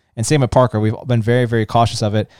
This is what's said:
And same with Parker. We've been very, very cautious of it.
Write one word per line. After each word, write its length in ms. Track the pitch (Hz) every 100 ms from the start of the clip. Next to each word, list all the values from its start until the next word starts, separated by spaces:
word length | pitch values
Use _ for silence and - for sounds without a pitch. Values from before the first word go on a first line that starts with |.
| _ -
And 100 | 110
same 160 | 151
with 80 | 127
Parker. 300 | - 127 107
We've 160 | 107 110 -
been 160 | 120
very, 240 | 107 123 120
very 220 | 117 107
cautious 340 | 117 117 -
of 140 | 107 107
it. 120 | 104